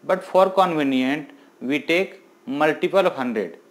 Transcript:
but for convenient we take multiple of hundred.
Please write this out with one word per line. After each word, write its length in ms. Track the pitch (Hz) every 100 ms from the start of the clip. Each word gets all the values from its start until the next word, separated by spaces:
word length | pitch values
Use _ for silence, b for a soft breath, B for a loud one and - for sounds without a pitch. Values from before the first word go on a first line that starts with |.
but 180 | - 185
for 260 | - 180 190
convenient 800 | 190 185 156 139 135 127 151 143 B B B
we 200 | 123 147
take 400 | 147 170 190 - _ _ -
multiple 580 | 139 156 - 175 180
of 120 | 185 135
hundred. 420 | 123 110 90 - _